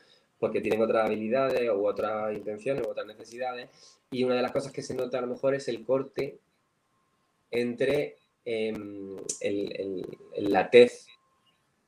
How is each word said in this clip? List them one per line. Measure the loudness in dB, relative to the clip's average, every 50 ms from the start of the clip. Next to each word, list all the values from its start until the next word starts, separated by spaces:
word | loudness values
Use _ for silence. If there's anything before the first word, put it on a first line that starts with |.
| _ _ _ _ _ _ _ _
porque | -4 -2 -2 -2
tienen | 0 0 2 2
otras | 2 4 4 2 2
habilidades | 2 0 -2 -2 0 0 2 2 2 0 0 0 0
u | 2 2 2
otras | 0 0 0 -2 -2 -2 -2 -2 -4 -4
intenciones | -6 -6 -8 -8 -4 -4 -4 -2 -2 -4
u | -4
otras | -6 -8 -10
necesidades, | -10 -14 -18 -20 -16 -10 -6 -6 -6 -6 -8 -12 -16 -20 -20 -20 -20 -20 _ _ _
y | -2 0 0
una | 2 2
de | 0
las | 0 0
cosas | -2 -4 -4 -4
que | -10 -10
se | -8 -6 -6
nota | -4 -4 -4 -4
a | -4
lo | -4
mejor | -4 -6 -2 0 0 0
es | 0 -2
el | -6 -6 -6 -2
corte | 0 0 0 0 -4 -6 -6 -6 -6 -8 -14 _ _ _ _ _ _ _ _ _ _ _ _ _ _ _ _ _ _ _ _ _ _
entre, | -2 0 0 0 0 0 2 2 2 2 0 -2 -8 _ _ _ _ _ _
em, | -4 -2 -2 -2 -2 -4 -6 -8 -10 -10 -10 -10 -10 -10 -10 -8 -10 -8 -4
el, | -4 -2 -2 -2 -2 -4 -4 -6
el, | -6 -4 -6 -6 -8 -10 -12 -16 -18 -10 -6
el, | -4 0 2
la | 4 2 4 10
tez | 10 10 10 10 6 -6 -18 -20 -20 _ _ _ _ _ _ _ _ _ _ _ _ _ _